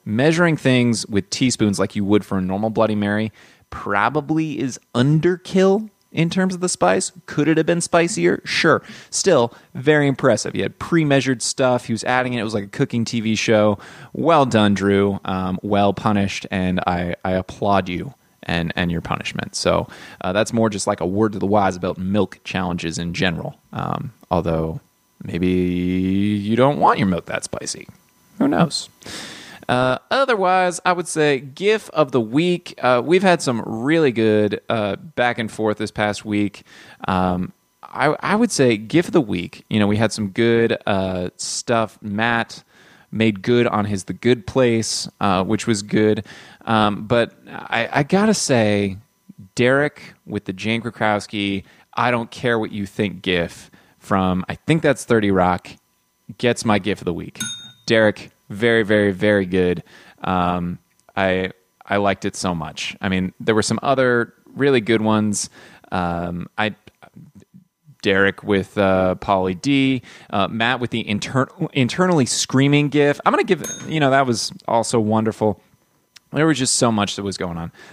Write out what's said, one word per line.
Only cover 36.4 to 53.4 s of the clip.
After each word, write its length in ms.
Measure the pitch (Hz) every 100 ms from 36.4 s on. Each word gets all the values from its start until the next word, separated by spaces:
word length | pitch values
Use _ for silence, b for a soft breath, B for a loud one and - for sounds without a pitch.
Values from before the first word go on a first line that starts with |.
| 101 - B B B B -
Um, 440 | 92 92 90 90 - _ _
I, 340 | - - 139 -
I 160 | 147 208
would 160 | 240
say 240 | - 127 107
gif 300 | 107 156 175
of 40 |
the 80 | 175
week. 440 | 110 90 87 - -
You 120 | 110
know, 80 | 101
we 80 | 107
had 160 | 110
some 160 | - 101
good, 500 | 95 117 117 117 110 -
uh, 440 | 98 95 92 90 -
stuff. 640 | - - - 117 107 -
Matt 640 | 107 101 117 117 110 - - b b b b
made 320 | 107 113 101
good 240 | 117 120 117
on 200 | 107 104
his 180 | 98
The 80 | -
Good 340 | 90 117 113 -
Place, 640 | 135 123 113 110 - - -
uh, 220 | 101 92
which 240 | 95 107 -
was 160 | 104
good. 420 | 104 - 107 107 B B B B
Um, 420 | - 110 104 98 104
but 260 | 120 113 - -
I, 400 | 127 - 117 117
I 100 | 139
gotta 320 | 143 190 220
say, 640 | 202 - 123 107 104 101 95 - _ - - 98
Derek 600 | - 120 139 147 - - - -
with 180 | 104
the 80 | -
Jane 300 | 92 101 117
Krakowski, 800 | 117 - 107 104 - 107 101 98 b b b
"I 160 | - 120
don't 200 | 120 117
care 280 | - 127 117
what 140 | 107
you 140 | 107 98
think" 360 | - 104 90
gif 480 | 95 87